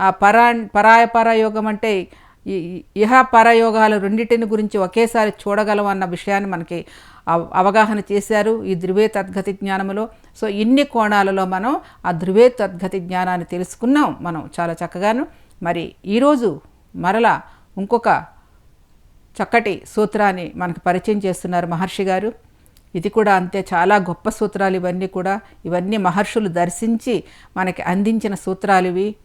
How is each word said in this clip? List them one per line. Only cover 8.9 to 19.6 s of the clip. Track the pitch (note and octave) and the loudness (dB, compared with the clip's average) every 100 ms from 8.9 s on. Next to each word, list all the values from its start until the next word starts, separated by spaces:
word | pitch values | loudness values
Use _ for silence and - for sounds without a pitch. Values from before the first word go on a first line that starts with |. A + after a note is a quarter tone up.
| F#3 A3 | 0 0
తద్గతి | G#3 F#3+ F#3+ F#3+ | -2 -6 -6 -6
జ్ఞానములో. | G3 G3 F#3+ G3 G3 A3+ - - - | -6 -4 -4 -4 -6 -8 -12 -20 -8
So | A3 | -6
ఇన్ని | G3+ A3 C4+ | -2 2 2
కోణాలలో | C#4 A#3 G#3+ G#3 G3 F#3+ | 2 0 2 2 2 0
మనం | F#3 F#3 A3+ E4 - - F3+ | -2 -2 -2 -4 -6 -8 -6
ఆ | |
ధ్రువే | E3 F3+ F#3+ B3 | -4 0 6 6
తద్గతి | B3 G3 F3 F#3+ F#3+ | 4 -4 -4 -6 -6
జ్ఞానాన్ని | F3 F3+ F#3 F3+ | -6 -4 -2 -4
తెలుసుకున్నాం | E3 F3 F#3 - A#3 D4 B3+ - | -6 -8 -8 -4 0 2 2 -2
మనం | F3 D#3+ - - | -6 -8 -8 -6
చాలా | E3+ | -6
చక్కగాను. | E3 F3 F3+ G3+ A#3+ E4 - _ - | -6 -8 -2 -2 -2 -4 -12 _ -8
మరి | E3+ E3+ E3 - F3+ | -6 -4 -6 -12 -2
ఈరోజు | G#3+ C#4 D4 A3+ D3 - _ _ F3 | 2 4 2 0 -4 -12 _ _ -6
మరలా | F3 A3 A3+ D3+ - - _ - | -2 2 2 0 -4 -20 _ -10
ఇంకొక | G3+ A#3 A3+ C#3+ D#3 - _ _ _ _ _ _ _ _ _ - | -2 0 2 0 -2 -18 _ _ _ _ _ _ _ _ _ -8
చక్కటి | F#3+ A#3 | -2 0